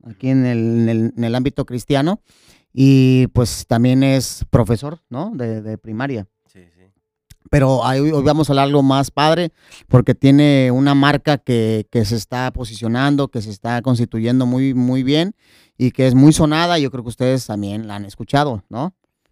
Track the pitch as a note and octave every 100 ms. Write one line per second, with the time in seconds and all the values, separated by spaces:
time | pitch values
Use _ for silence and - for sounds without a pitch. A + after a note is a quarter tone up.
0 | A#2 G#2 C3 C3+ B2+ A#2 A2+ A#2 A2+ A2+
1 | A2+ - A#2 B2 C3+ - C3+ B2 - C#3
2 | D#3 G#3+ _ _ _ _ _ B2+ C3+ C3+
3 | C3 B2+ B2 B2 A#2 - - A#2 B2 C3
4 | C3+ C3+ A2+ - - B2+ A2 A#2 C#3+ E3
5 | _ B2 G#3 F3 A#2 A2 G#2+ G#2+ A2 A2
6 | C#3 A#2 F#2+ _ _ F#2+ F2 F2 F#2+ _
7 | _ _ _ _ _ D3 C3 C3 A#2+ C3+
8 | D3+ D3 C#3 D3+ D3 C#3 C#3 C#3+ C3+ C3+
9 | C3+ - D3+ E3 E3+ - _ - _ B2
10 | B2 - C3+ C#3+ D3 C#3 B2+ B2+ C#3+ C#3+
11 | C#3+ C#3+ D#3 C#3+ - A#2 A2 A2 G#2 A#2+
12 | G2+ A2+ - B2 B2+ C3 A2+ G#2 A#2 A#2+
13 | C#3+ C#3+ C3+ A#2+ G#2+ G2+ A2+ A#2+ C3 A#2+
14 | A#2+ A2+ A2+ B2+ B2 B2+ C3+ B2+ B2 C3
15 | C3 D3+ F#3 - _ _ _ - B2 -
16 | C3 B2+ D3 D3+ D#3 D#3 F3 E3+ C3 B2+
17 | A#2 - B2+ C3 - G#2 G2+ G#2 A2 G2+
18 | G2 - A2+ C#3 D3 G#2+ - A2+ F3 -
19 | _ _ _